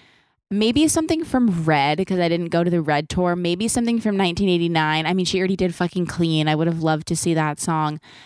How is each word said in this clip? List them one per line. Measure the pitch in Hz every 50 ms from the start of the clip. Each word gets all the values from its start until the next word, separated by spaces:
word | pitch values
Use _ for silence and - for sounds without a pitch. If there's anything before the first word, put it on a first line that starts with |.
| _ _ _ _ _ _ _ _ _ _
Maybe | 196 208 214 226 233 285 320 302
something | - 330 320 311 320 320
from | 330 - - 254 247 220 175 165 160
Red, | 165 156 143 139 147 151 165 190
'cause | - 190 180
I | 170 165
didn't | 170 170 175 165
go | 165 170 170
to | 175
the | 175 170
Red | 151 151 147 147 156 -
tour. | - 185 180 175 175
Maybe | 180 175 170 175 180 220 220
something | - 247 233 233 233 226
from | 220 214 202
nineteen | 190 196 175 175 202 202 190
eighty-nine. | 180 170 170 170 170 160 156 151 156 160 160
I | 156
mean, | 185 190 180
she | 160 190 185
already | 190 185 190
did | - 185 180 170
fucking | - 180 165 - 185 175
Clean. | 156 - - 170 165 160 156 151 156
I | 156
would | 151 165
have | 170 165 165
loved | 160 160 156 151 156 -
to | 175
see | 165 - 175 165
that | 160 156 151 147 -
song. | - 190 160 156 156 151 151 151 - - - - -